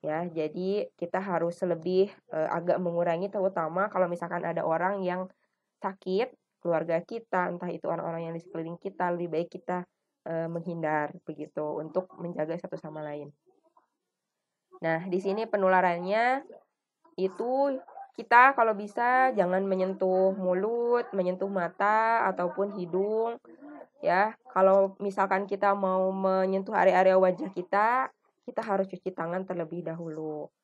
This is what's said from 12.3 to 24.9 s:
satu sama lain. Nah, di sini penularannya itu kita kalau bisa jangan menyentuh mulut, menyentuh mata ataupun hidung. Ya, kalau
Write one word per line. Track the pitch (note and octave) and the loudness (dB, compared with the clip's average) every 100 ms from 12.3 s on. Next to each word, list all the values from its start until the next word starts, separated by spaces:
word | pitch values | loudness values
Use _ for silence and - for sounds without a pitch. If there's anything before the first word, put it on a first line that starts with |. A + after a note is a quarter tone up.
| F3 D#3 E3 | -6 -4 -4
satu | - - | -8 -12
sama | D#3+ D3+ D3+ | -12 -10 -10
lain. | D3 D3 - _ _ _ _ _ _ _ _ _ _ _ _ _ - | -10 -12 -18 _ _ _ _ _ _ _ _ _ _ _ _ _ -6
Nah, | E3 E3 F#3+ | -2 -2 -2
di | F#3 | -4
sini | F#3+ G3+ A3 | -2 -4 -2
penularannya | G#3 F#3+ F#3 F3+ E3+ F3+ G#3+ A#3+ C4+ D#4+ - _ _ _ _ _ | 0 4 4 4 0 -2 0 2 0 -4 -20 _ _ _ _ _
itu | - F#3+ F#3+ A#3 C4 C#4+ C4 - - - - | -4 -4 -4 -2 0 0 -2 -8 -18 -18 -16
kita | G#3+ A#3+ B3+ C4+ | 6 8 8 6
kalau | A3+ | 2
bisa | G#3 G#3 A3+ A#3+ B3+ C4 A3 | 2 -4 -2 2 4 4 4
jangan | F3+ F#3 | 2 2
menyentuh | G3 F#3+ F#3 F#3+ F#3+ F#3 F#3+ | 0 0 0 0 2 4 2
mulut, | G3 F#3 F3+ G#3 A#3 A#3+ A#3+ A#3 | 2 0 0 0 0 2 0 0
menyentuh | G3 F3+ F#3 G3 | -2 -2 0 -2
mata | G3 E3+ - G3+ A3 A3+ A3+ G3 | -2 -2 0 2 4 4 2 0
ataupun | F#3 F3 F3+ G3+ G3+ | 0 -2 -2 -4 -2
hidung. | F3+ F3+ G3+ A3 A3+ A#3 - - - - - _ | -4 -2 0 0 -2 -4 -14 -20 -20 -20 -20 _
Ya, | E3 F3+ G#3+ A3 - | 0 4 2 0 -4
kalau | - F#3+ G3 G3 | 4 6 6 4